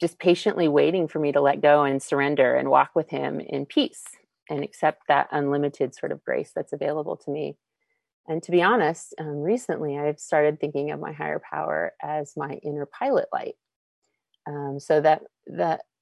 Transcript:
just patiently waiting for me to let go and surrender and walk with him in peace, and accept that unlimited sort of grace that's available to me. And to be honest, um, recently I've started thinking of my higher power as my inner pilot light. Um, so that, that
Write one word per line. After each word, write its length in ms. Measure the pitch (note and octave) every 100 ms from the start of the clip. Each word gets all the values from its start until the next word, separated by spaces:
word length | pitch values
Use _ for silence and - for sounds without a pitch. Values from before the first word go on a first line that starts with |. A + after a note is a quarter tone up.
just 180 | E3+ -
patiently 500 | F#3 F3 G#3+ F#3 D#3+
waiting 400 | C#3+ D3 F#3 D#3+
for 100 | D#3
me 140 | D3
to 80 | C#3+
let 200 | C#3 C#3+
go 220 | D3 D3
and 200 | C#3+ C3+
surrender 520 | - C#3 C#3+ C#3+ B2+
and 160 | B2+ C3+
walk 200 | C#3 C#3
with 160 | E3 -
him 300 | C#3 C#3 -
in 260 | - C#3 C#3+
peace, 380 | D4+ C4 - - - _ _ -
and 160 | D3
accept 380 | D3 - D#3 - -
that 200 | C#3+ -
unlimited 640 | D3 C#3+ C#3+ C#3+ - C3+
sort 180 | - D3
of 120 | D3
grace 280 | - - -
that's 180 | - -
available 440 | D3 D3+ D#3 D3 -
to 140 | -
me. 260 | D3 C#3+ D3 _ _ _ _ _ _ -
And 160 | E3
to 80 | E3+
be 120 | F3
honest, 520 | F#3 A#3+ D#3 E3 - -
um, 220 | D#3 D3
recently 580 | D#3 A#3+ - - D3+ C#3+
I've 220 | D3 D3
started 400 | - D#3 D3+ D3+
thinking 300 | D3+ C#3+ D3
of 100 | D3
my 120 | D#3
higher 280 | D3+ D3+ D3+
power 520 | - D3+ D#3 D#3+ E2+ -
as 320 | D3 D3+ D3 -
my 180 | D3 -
inner 240 | D3 D3 C#3+
pilot 420 | - C4 G#3+ -
light. 220 | - - - _ _ _ _ _ _ _ _ -
Um, 320 | D3 C#3+ C#3
so 200 | - D#3
that, 220 | D3+ D#3 - _ -
that 360 | F3 E3+ D#3+ - _